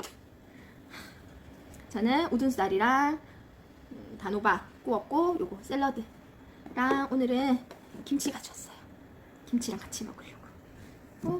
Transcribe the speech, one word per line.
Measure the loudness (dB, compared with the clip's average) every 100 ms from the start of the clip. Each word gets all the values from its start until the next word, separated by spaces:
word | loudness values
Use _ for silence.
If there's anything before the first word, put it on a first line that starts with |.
같아요. | -12 -16 -20 -20 -20 -20 -20 -20 -18 -16 -16 -18 -20 -20 -20 -20 -20 -20 -8
저는 | 0 4 4 4
우둔살이랑, | 2 2 2 2 4 4 6 4 0 -6 -20 -20 -20 -20 -20 -18
음, | -16 -14 -10
단호박 | -4 2 2 2 0 -8
구웠고 | 0 0 2 2 4 2
요거 | -2 -6
샐러드랑 | -4 0 0 0 -8 -14 -20 -20 -20 -20 -6 0 2 2 2
오늘은 | 2 4 4 4 2 0 -18 -18 -14
김치 | -2 0 0
가져왔어요. | -6 -10 -16 -18 -18 -20 -20 -20 -20 -20 -20 -2
김치랑 | -2 0 -6
같이 | -8 -10
먹으려고. | -10 -12 -18 -18 -20 -20 -20 -20 -20 -20 -20 -6
오, | -2